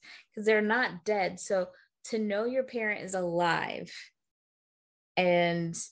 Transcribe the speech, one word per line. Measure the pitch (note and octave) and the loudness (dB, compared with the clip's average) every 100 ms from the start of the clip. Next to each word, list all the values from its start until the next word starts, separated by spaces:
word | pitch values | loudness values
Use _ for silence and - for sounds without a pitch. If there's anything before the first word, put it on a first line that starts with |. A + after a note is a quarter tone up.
| - - _ | -20 -20 _
'cause | - | -2
they're | G#3+ G#3+ | 2 4
not | G#3 A#3 A#3 F3 | 4 2 0 -2
dead. | - G#3 F3+ F#3 | -2 0 0 -4
So | - G3 F3+ - _ _ | -2 -2 -2 -8 _ _
to | - A3 | -6 -2
know | G#3+ G3+ | 0 0
your | A#3+ C4 | 0 -2
parent | B3+ A#3+ G#3+ G#3 | -2 -2 -2 -4
is | F#3 | -4
alive. | F#3+ F3+ E3+ F3 D#3+ - - F3 - - _ _ _ _ _ _ _ _ _ _ - | -2 0 2 2 2 -2 -6 -10 -14 -18 _ _ _ _ _ _ _ _ _ _ 2
And | F3+ F3 F3 E3+ E3+ E3+ - | 4 4 4 0 -2 -6 -8